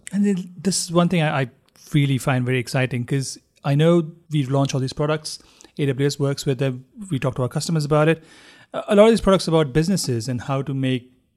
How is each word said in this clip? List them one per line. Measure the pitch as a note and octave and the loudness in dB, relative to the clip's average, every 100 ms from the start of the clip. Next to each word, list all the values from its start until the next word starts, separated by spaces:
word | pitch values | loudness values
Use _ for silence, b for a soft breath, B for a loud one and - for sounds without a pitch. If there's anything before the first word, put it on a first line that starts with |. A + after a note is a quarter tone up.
| - | -6
And | G3 G3+ | 0 0
then | F#3 F#3+ - | 0 -4 -6
this | F#3 F3+ - | -4 -4 -2
is | |
one | E3+ F3 | 0 2
thing | F3+ | 2
I, | D3+ C#3+ | 0 -2
I | B2+ - _ _ - | -4 -8 _ _ -2
really | D3+ C#3 C3 | 0 2 0
find | - B2+ B2 | 0 0 0
very | B2+ | -2
exciting, | A#2+ C3+ B2+ B2 A#2 | -2 -2 -2 -2 -2
'cause | C#3 B2+ - _ _ | -4 -4 -10 _ _
I | D3 | 0
know | C#3+ D#3+ F3 D#3+ - _ | 2 4 4 0 -8 _
we've | D3+ B2+ | -2 0
launched | C#3 C#3 C#3 | 0 0 -2
all | |
these | C3 | -4
products. | - D3+ D#3 D#3 - B B B - | -2 -2 -2 -6 -14 B B B -4
A | C#3 | -2
W | C3 C#3+ | 0 -2
S | - | 0
works | C#3 C#3 - | -2 -2 -2
with | B2+ | -2
them. | C3+ B2+ - B3+ G3 | -2 -4 -10 -18 -8
We | C3 | -4
talk | C3 A#2 | -4 -2
to | |
our | B2 | -4
customers | D#3 - D#3+ D3 | -4 -2 -2 2
about | D3+ D3+ | 4 4
it. | D#3+ B B B B B | 2 B B B B B
A, | - - | -10 2
a | G3+ | 6
lot | A3 | 6
of | |
these | A3+ | 6
products | G3+ F#3+ - | 4 2 2
are | |
about | D#3+ D3+ | 2 2
businesses | C3+ E3 F#3+ - A#2+ A#2 | 0 0 0 -2 -4 -4
and | B2 | -6
how | - C3+ | -4 -4
to | C3+ C3+ | -4 -4
make | C3 B2+ A#2 _ _ | -2 -2 -6 _ _